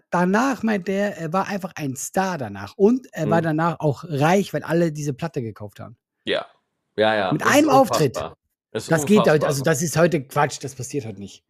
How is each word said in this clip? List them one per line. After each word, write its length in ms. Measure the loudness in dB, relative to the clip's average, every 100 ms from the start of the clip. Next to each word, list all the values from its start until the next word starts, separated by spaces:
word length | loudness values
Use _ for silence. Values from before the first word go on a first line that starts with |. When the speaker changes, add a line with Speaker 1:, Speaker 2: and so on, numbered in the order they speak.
| _
Speaker 1:
danach, 520 | 0 2 2 0 0
meint 260 | -2 -2 -2
der, 300 | -2 -4 -4
er 140 | -4
war 140 | -4 -4
einfach 260 | -6 -8 -8
ein 180 | -8
Star 440 | -8 -6 -4 -2 -4
danach. 340 | -8 -10 -12 2
Und 300 | 4 4 -2
er 160 | -4 0
war 120 | 2
Speaker 2:
Mhm. 40 |
Speaker 1:
danach 360 | 2 0 0 0
auch 240 | -2 -2 -4
reich, 480 | 0 2 2 0
weil 80 | -6
alle 280 | -2 0 0
diese 220 | -2 -6
Platte 300 | -6 -8 -6
gekauft 360 | -8 -10 -16 -16
haben. 200 | -20 -20 _ _
Speaker 2:
Ja. 220 | -4 -4 -6 _ _ _ _ 0
Ja, 180 | 2
ja. 180 | 2 0
Speaker 1:
Mit 100 | 0
Speaker 2:
Das 60 | 2
ist 40 |
Speaker 1:
einem 140 | 4 6
Auftritt. 480 | 4 4 2 0 -2
Speaker 2:
unfassbar. 200 | -8 -12 _ _ _
Das 120 | -8
ist 60 | -2
Speaker 1:
Das 160 | 0 4
geht 120 | 4
heute, 120 | 6
Speaker 2:
unfassbar. 180 | 4 2
Speaker 1:
also 140 | 0
das 200 | 0 0
ist 140 | 0 2
heute 260 | 2 2
Quatsch, 340 | -2 -2 -2 -2
das 120 | -12
passiert 300 | -12 -10 -8
heute 160 | -8 -12
nicht. 240 | -16 -18